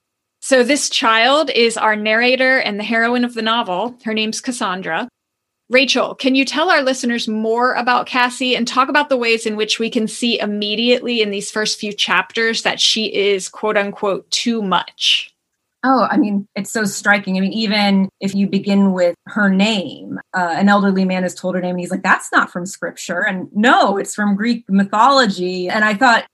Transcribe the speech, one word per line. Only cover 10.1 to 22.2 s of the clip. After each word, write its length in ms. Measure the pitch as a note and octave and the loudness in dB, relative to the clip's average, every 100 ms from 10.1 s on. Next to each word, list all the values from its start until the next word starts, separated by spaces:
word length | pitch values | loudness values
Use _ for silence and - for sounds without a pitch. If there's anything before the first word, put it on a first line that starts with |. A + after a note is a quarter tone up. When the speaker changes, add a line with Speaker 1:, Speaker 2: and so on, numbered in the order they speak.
| - A#3+ A3+ | -2 -2 -2
Speaker 1:
immediately 840 | G#3+ G#3 G#3 G#3+ A#3+ B3 A#3+ A#3+ | -2 -4 -4 0 2 2 0 -2
in 80 | G#3 | -2
these 180 | G3 G3 | -4 -6
first 300 | A3 G#3+ - | -4 -4 -4
few 120 | G#3 | -8
chapters 720 | G3+ - F3+ F#3+ - A3+ A3+ | -4 0 0 0 -2 -2 -2
that 180 | F#3+ E3+ | -4 0
she 260 | - A3+ A3 | 0 0 -2
is, 440 | - G3+ G3 F#3 | 0 0 0 -4
quote 260 | - G#3+ G#3 | -6 -2 -2
unquote, 540 | G3+ G3 G#3 F#3 - | -2 -4 -4 -4 -4
too 320 | - B3 A3+ | -4 -2 -2
much? 720 | G3 F3 - - - - - _ _ _ _ _ B3+ | 0 0 -2 -4 -2 0 -4 _ _ _ _ _ 0
Speaker 2:
Oh, 200 | C4 G3 | 2 2
I 80 | - | 2
mean, 300 | G#3 G3+ G3 - | 0 -2 -4 -10
it's 160 | G3 | -6
so 120 | A#3 | -4
striking. 540 | G3+ - G#3 G3+ G3 F#3 | -4 -2 0 0 0 -2
I 40 | |
mean, 120 | G3 | -2
even 560 | A3 A3 G#3+ G3+ G3 F#3+ - | -2 -2 2 2 2 0 -2
if 140 | G3 | -4
you 140 | G3 G3 | 0 0
begin 440 | G3 G3+ G3 G3 | 0 2 4 4
with 220 | F#3 F3 E3+ - | 4 0 0 -8
her 220 | A3 G3+ | 0 2
name, 720 | F#3+ G#3 G#3+ D#3 - F#3+ - - F#3 | 4 2 0 -4 -10 -12 -12 -8 -4
uh, 180 | F3 D#3+ | -2 2
an 120 | G3+ | 4
elderly 380 | G3+ G3 F#3+ F#3 | 4 4 2 0
man 180 | F#3 | 0
is 120 | F3+ F3+ | -2 -4
told 180 | F#3 | -4
her 80 | F3+ | -2
name 100 | F3+ | -2
and 80 | F3+ | -4
he's 120 | F3 | -4
like, 100 | F#3+ | -4
"That's 300 | F#3+ F4 | 0 0